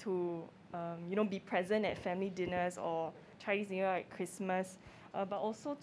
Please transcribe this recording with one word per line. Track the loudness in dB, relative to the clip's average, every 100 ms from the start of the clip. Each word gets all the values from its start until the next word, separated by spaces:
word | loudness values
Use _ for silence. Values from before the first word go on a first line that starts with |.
to, | 0 2 2 -2 -6 -14 -10
um, | -6 -4 -4 0
you | 2
know, |
be | 2 2
present | 0 0 4 4 2
at | 0
family | 0 0 0
dinners | 0 2 2 2 0
or | 0 0 0 -4 -18 -8
Chinese | 0 0 2
New | 2
Year, | 2
at | 2 -2
Christmas, | -4 -6 -2 0 2 0 -6 -16 -18 -8
uh, | -4
but | -2 0
also | 0 -2 -4 -6